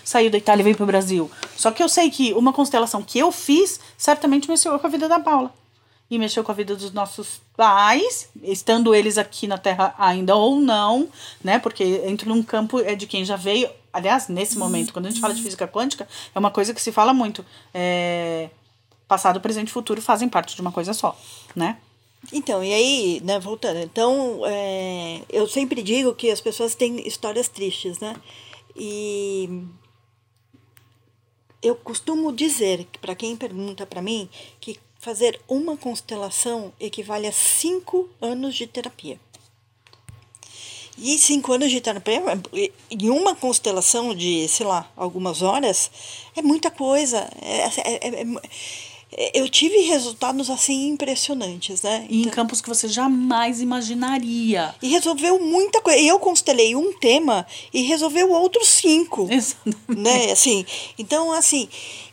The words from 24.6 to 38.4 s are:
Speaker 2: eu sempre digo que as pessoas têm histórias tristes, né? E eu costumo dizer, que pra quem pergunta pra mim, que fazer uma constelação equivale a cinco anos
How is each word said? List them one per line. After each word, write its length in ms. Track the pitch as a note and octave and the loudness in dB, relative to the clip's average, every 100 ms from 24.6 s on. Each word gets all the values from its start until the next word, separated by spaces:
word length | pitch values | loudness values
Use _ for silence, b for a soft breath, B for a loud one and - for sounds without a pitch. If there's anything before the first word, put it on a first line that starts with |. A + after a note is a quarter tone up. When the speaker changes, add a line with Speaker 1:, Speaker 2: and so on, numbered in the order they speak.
| G3 F#3+ F#3 F3+ E3+ E3 - | -6 -6 -8 -8 -10 -12 -6
Speaker 2:
eu 180 | - G#3 | -2 -2
sempre 340 | C4+ C4 B3 | -2 -2 -4
digo 320 | G3 B3 B3+ | -2 0 0
que 160 | A#3 A#3 | 0 -2
as 100 | G#3 | -2
pessoas 360 | A3+ A3 A#3 - | -2 -4 -4 -2
têm 300 | A#3+ A#3+ - | -2 -4 -10
histórias 400 | - A3 G#3+ B3 | -8 -6 -4 -4
tristes, 520 | - G3 - F#3 E3+ | -4 -6 -6 -8 -10
né? 160 | G#3+ A3+ B B B B B - | -10 -14 B B B B B -12
E 720 | G#3 G#3 G#3 G3+ G3+ F#3+ F#3 F3+ F3+ F3 _ _ _ _ _ _ _ _ _ _ _ _ _ _ _ _ _ _ | -10 -8 -6 -6 -4 -4 -6 -8 -14 -18 _ _ _ _ _ _ _ _ _ _ _ _ _ _ _ _ _ _
eu 140 | A3+ A#3+ | -2 -2
costumo 560 | - A3+ - D#4+ D#4 | -6 -10 -4 -4 -2
dizer, 560 | A#3 D#4 C#4 G3 F3+ F3 | -2 -2 0 0 0 -6
que 80 | - | -14
pra 160 | - F#3 | -12 -8
quem 200 | A3+ A#3 | -8 -8
pergunta 500 | A#3+ F#3 G3+ G3 G3 | -10 -8 -10 -10 -12
pra 160 | F#3 | -10
mim, 280 | F#3+ A3+ F#3 B B B | -6 -6 -8 B B B
que 200 | - G#3 _ _ | -18 -18 _ _
fazer 420 | A#3 G#3 A#3 - - | -10 0 0 0 -4
uma 280 | C4+ E4 D4+ | -4 -4 -6
constelação 960 | B3 A3+ - G#3+ G3 - B3 A#3 G3 - | -8 -10 -10 -8 -6 -4 -4 -4 -8 -12
equivale 480 | G#3+ G#3+ G#3 G#3 G#3 | -12 -10 -8 -6 -4
a 40 | |
cinco 760 | G3+ - - E4 F4+ F4+ F#4 F4+ - | -2 0 0 -2 -2 -2 -4 -4 -6
anos 340 | A#3 B3 | -8 -6